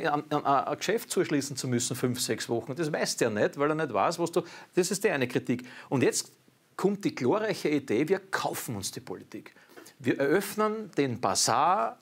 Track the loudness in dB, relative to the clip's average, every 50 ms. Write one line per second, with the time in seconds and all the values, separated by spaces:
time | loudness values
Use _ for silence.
0 | 2 0 0 0 0 0 -2 0 2 4 4 4 2 0 -4 -2 -2 0 -2 -2
1 | -2 -2 0 0 0 2 2 0 0 -2 -6 -6 -2 0 0 0 0 -2 -2 0
2 | 0 0 0 -2 -2 -2 -2 -4 -2 -2 -4 -4 -4 -4 -4 -4 -2 -2 -2 0
3 | -2 -2 0 2 0 2 2 2 2 0 2 0 0 0 2 0 -2 0 2 2
4 | 2 2 2 0 -2 0 0 -2 -2 -2 -6 -18 -20 -2 0 0 0 0 0 0
5 | 2 2 2 2 0 0 0 -2 0 0 -2 -2 -4 -8 -16 -18 -6 -2 2 4
6 | 4 4 2 0 -4 -6 -12 _ _ _ _ _ _ _ _ 0 0 0 0 0
7 | -2 -4 -2 0 2 2 2 2 0 -2 -2 -2 0 0 0 0 0 2 2 2
8 | 4 2 2 0 0 -2 -4 -2 -2 -2 -4 -4 -6 -6 -6 -6 -6 -8 -8 -10
9 | -10 -10 -10 -12 -12 -12 -14 -14 -14 -16 -20 -20 -20 -20 -20 -20 -20 -20 -20 -4
10 | -2 -2 0 2 2 2 2 2 2 0 -2 0 0 0 0 -2 -6 -4 -2 0
11 | 0 0 0 0 0 0 2 2 2 4 4 4 4 4 4 2 0 -2 -4 -4